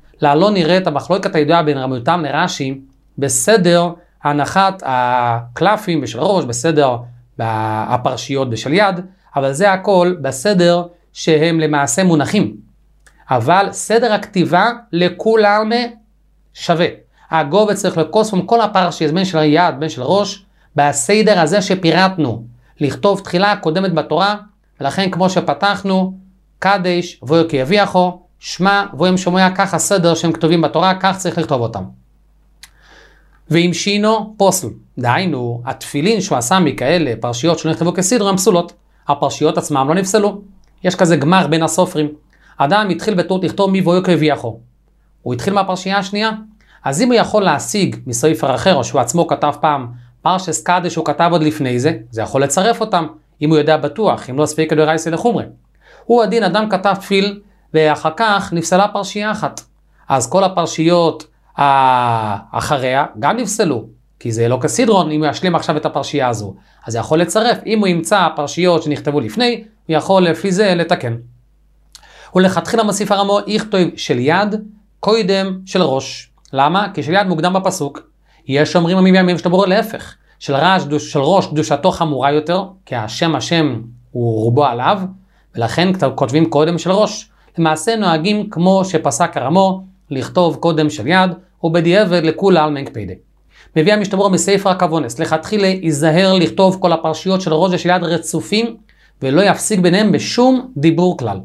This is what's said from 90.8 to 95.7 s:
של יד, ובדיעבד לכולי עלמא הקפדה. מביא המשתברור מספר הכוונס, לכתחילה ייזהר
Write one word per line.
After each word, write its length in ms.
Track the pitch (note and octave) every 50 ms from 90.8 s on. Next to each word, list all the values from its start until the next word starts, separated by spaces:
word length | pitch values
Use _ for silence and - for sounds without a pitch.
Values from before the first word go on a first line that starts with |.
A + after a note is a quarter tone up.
| D#3+ D3
של 180 | D3+ - G#2+
יד, 240 | C3+ F3 F#3 F#3 F#3 E3+ - - _ _ _ -
ובדיעבד 600 | E3 D#3+ F3 D#3+ E3+ F3 G3+ G#3+ F3+ F3 F3 D#3
לכולי 360 | D#3+ D#3+ - G3 G3 F#3 E3
עלמא 200 | D3+ D#3 D3 C#3
הקפדה. 340 | C3+ - - A#2 G2+ F2+ G2 - _ _ _ _ _ _ _ - - _ -
מביא 180 | D#3+ D#3 G3+ G#3+
המשתברור 360 | G#3+ G3+ F#3+ G3 F#3+ G3 G3+
מספר 400 | F#3 F3+ - G3 G3+ G3+ G3 G3
הכוונס, 500 | F#3 F#3 F3+ E3 D#3 D#3+ C#3+ A2+ - -
לכתחילה 480 | E3 D#3+ D#3 D#3+ - - G#3+ G#3 G3
ייזהר 640 | F#3+